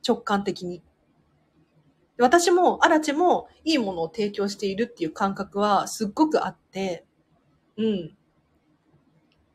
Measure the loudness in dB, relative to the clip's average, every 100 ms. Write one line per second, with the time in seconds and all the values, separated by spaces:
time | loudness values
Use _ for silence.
0 | -2 -4 0 -2 -2 -8 -10 -12 _ _
1 | _ _ _ _ _ _ _ _ _ _
2 | _ 2 4 4 4 4 4 4 4 4
3 | 2 0 2 2 -2 _ -2 -2 -2 -4
4 | -6 -4 -4 -2 -6 -4 -6 -4 -6 -4
5 | -8 -4 -4 -4 -8 -2 0 0 0 -6
6 | -6 0 2 2 -2 -10 _ -8 -6 -8
7 | _ _ _ _ _ _ _ -4 -2 -2
8 | -6 _ _ _ _ _ _ _ _ _
9 | _ _ _ _ _